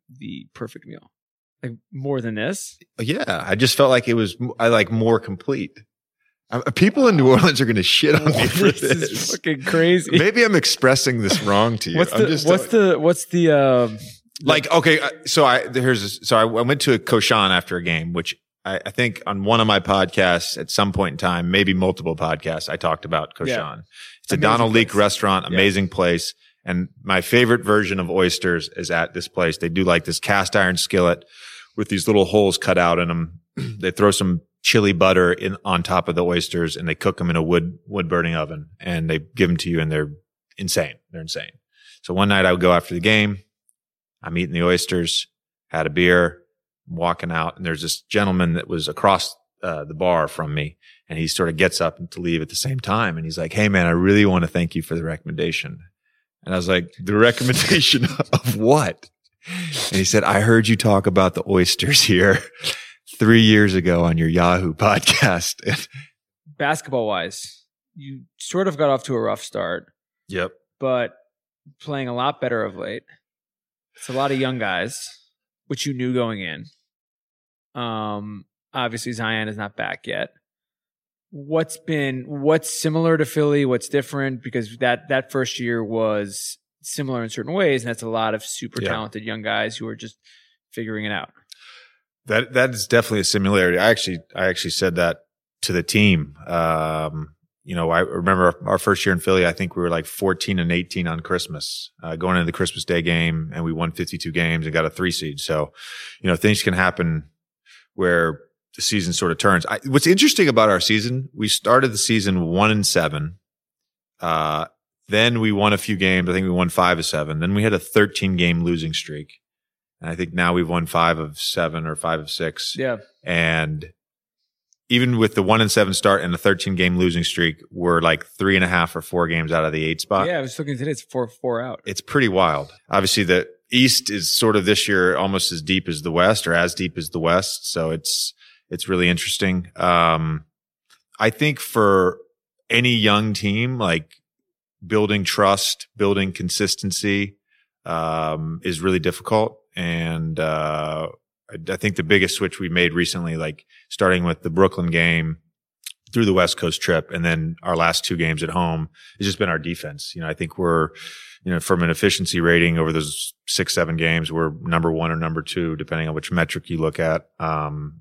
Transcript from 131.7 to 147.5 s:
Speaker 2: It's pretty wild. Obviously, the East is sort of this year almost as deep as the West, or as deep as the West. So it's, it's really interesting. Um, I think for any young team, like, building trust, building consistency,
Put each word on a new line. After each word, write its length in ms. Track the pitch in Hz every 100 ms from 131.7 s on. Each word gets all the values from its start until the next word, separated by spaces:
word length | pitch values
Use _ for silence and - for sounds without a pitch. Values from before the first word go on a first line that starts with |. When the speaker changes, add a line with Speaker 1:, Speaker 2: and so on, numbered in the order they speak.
| 117 -
Speaker 2:
It's 140 | 95
pretty 280 | - 147 123
wild. 440 | 92 87 76 71 - -
Obviously, 340 | 101 95 -
the 240 | 90 90 - - -
East 400 | 123 127 - -
is 180 | 101 80
sort 260 | - 113 104
of 80 |
this 240 | 95 104 -
year 280 | 98 90 76
almost 360 | 95 98 -
as 100 | 85
deep 240 | 76 95 -
as 140 | 80
the 80 | 80
West, 360 | 82 92 107 -
or 80 |
as 200 | 85 87
deep 240 | - 90 80
as 120 | 78
the 100 | 87
West. 500 | 82 87 90 - -
So 200 | - 80
it's, 420 | 80 - - - - _ _ -
it's 200 | 90 -
really 200 | 92 90
interesting. 640 | 87 - - 98 92 87 -
Um, 680 | 87 85 85 80 80 78 - _ _ _ _ _ _ -
I 100 | 110
think 300 | 110 151 139
for 580 | - 120 104 98 90 - - _ _ _ -
any 260 | 117 123
young 380 | 120 107 104 107
team, 460 | 101 104 104 123 127
like, 360 | 101 85 80 _ _ _ _ _ _ _
building 380 | 90 107 104 104
trust, 640 | 90 - 98 98 - - - -
building 360 | 101 98 95
consistency, 1040 | 87 90 - 98 - 101 90 104 101 101 101 _